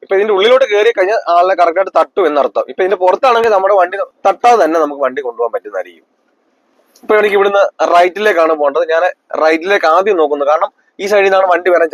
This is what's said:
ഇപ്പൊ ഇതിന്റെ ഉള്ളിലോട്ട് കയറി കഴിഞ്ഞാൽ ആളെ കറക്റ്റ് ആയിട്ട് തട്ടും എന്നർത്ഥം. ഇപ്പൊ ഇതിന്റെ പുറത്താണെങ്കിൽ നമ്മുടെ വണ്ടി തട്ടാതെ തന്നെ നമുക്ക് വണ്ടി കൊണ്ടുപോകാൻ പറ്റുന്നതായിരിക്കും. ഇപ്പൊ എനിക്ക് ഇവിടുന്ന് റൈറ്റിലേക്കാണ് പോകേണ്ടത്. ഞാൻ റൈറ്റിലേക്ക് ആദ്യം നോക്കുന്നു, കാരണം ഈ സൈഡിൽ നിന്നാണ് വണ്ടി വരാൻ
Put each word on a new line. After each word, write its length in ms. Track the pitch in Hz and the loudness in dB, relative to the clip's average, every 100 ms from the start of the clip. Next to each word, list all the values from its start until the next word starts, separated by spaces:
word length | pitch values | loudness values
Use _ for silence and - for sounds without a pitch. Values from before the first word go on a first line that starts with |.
ഇപ്പൊ 100 | - 196 | -4 -2
ഇതിന്റെ 160 | 214 196 | 0 0
ഉള്ളിലോട്ട് 280 | 208 254 262 | 2 2 2
കയറി 180 | 208 214 233 | 0 0 0
കഴിഞ്ഞാൽ 220 | 185 220 - 175 | -2 -2 0 0
ആളെ 200 | 180 190 | 0 2
കറക്റ്റ് 200 | 170 170 | 0 0
ആയിട്ട് 140 | 190 170 | -2 -2
തട്ടും 260 | 160 - 175 | -2 -2 -2
എന്നർത്ഥം. 340 | 147 123 - - | 0 -2 -4 -6
ഇപ്പൊ 100 | 127 185 | -4 -4
ഇതിന്റെ 140 | 190 | 0
പുറത്താണെങ്കിൽ 500 | 185 190 269 233 226 202 | 0 0 0 0 0 0
നമ്മുടെ 200 | 190 202 | 2 2
വണ്ടി 160 | 180 196 175 _ 196 | 0 -2 -10 _ -2
തട്ടാതെ 320 | 185 240 233 | 0 2 4
തന്നെ 140 | 160 165 151 | 2 0 -2
നമുക്ക് 180 | 143 135 | -4 -6
വണ്ടി 160 | 131 127 | -4 -10
കൊണ്ടുപോകാൻ 260 | 117 117 104 | -6 -6 -6
പറ്റുന്നതായിരിക്കും. 500 | 107 98 90 82 _ _ _ _ _ _ _ _ _ _ | -8 -10 -10 -16 _ _ _ _ _ _ _ _ _ _
ഇപ്പൊ 120 | - 214 | -2 0
എനിക്ക് 140 | 208 202 | 2 0
ഇവിടുന്ന് 240 | 196 202 180 - 160 175 | 0 0 -2 -2 0 2
റൈറ്റിലേക്കാണ് 580 | 180 185 214 170 160 156 | 2 0 -2 0 0 0
പോകേണ്ടത്. 260 | 147 143 165 | -2 -2 -2
ഞാൻ 100 | 160 175 - _ - | -2 -2 -6 _ -2
റൈറ്റിലേക്ക് 440 | 156 160 175 202 160 165 | 0 0 -2 -2 2 0
ആദ്യം 200 | 196 180 | 0 0
നോക്കുന്നു, 240 | 151 143 143 | 0 2 2
കാരണം 180 | 156 196 - _ _ | 2 -2 -8 _ _
ഈ 60 | 190 | -2
സൈഡിൽ 140 | 208 196 | 2 2
നിന്നാണ് 220 | 190 190 | 2 2
വണ്ടി 180 | 175 180 | 0 2
വരാൻ 160 | 170 165 | 0 2